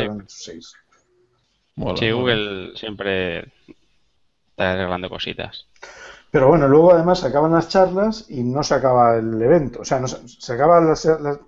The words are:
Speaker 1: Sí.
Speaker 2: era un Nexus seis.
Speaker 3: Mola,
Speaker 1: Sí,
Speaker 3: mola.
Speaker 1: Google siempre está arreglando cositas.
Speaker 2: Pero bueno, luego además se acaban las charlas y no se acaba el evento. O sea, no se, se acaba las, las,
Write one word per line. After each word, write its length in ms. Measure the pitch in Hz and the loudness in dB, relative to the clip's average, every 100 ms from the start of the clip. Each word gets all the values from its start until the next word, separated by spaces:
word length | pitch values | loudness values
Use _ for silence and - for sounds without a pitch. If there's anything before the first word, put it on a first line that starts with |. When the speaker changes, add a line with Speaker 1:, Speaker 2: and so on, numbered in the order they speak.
Speaker 1:
Sí. 0 | |
Speaker 2:
era 100 | - | -8
un 60 | 104 | -8
Nexus 240 | 95 - | -16 -20
seis. 280 | - 85 82 - _ _ _ _ _ _ _ _ _ - | -20 -20 -20 -20 _ _ _ _ _ _ _ _ _ -10
Speaker 3:
Mola, 220 | 131 90 | -6 -4
Speaker 1:
Sí, 60 | 113 | -2
Speaker 3:
mola. 40 | |
Speaker 1:
Google 640 | 117 127 113 104 95 90 - | -2 -2 -2 -4 -8 -12 -14
siempre 640 | 110 98 101 95 92 82 - _ _ - _ _ _ _ _ _ _ | -14 -10 -4 -4 -4 -8 -12 _ _ -20 _ _ _ _ _ _ _
está 220 | - 95 | -6 -4
arreglando 360 | 92 92 90 90 | -4 -4 -6 -8
cositas. 560 | 87 87 87 85 - - _ - - - - _ | -10 -12 -12 -14 -16 -20 _ -20 -20 -20 -20 _
Speaker 2:
Pero 180 | 151 131 | 0 4
bueno, 180 | 160 139 | 4 6
luego 240 | 147 175 | 6 8
además 280 | 170 170 180 | 6 4 0
se 60 | 131 | 0
acaban 240 | 135 156 | 0 2
las 160 | 165 165 | 0 0
charlas 580 | 190 185 180 214 220 - | 2 2 2 -2 -4 -10
y 140 | 131 | -8
no 200 | 120 135 | -4 -4
se 120 | 147 | -2
acaba 420 | 143 131 127 120 117 | 0 2 4 4 2
el 240 | 113 113 | -2 -2
evento. 400 | 117 170 135 - | 2 2 0 -8
O 40 | |
sea, 160 | - 135 | -6 -4
no 80 | 127 | -4
se, 180 | - 123 | -10 -16
se 240 | - - | -18 -10
acaba 260 | 120 147 170 | 0 4 4
las, 240 | 165 151 | 4 2
las, 340 | 165 156 147 143 | 0 -2 -2 -8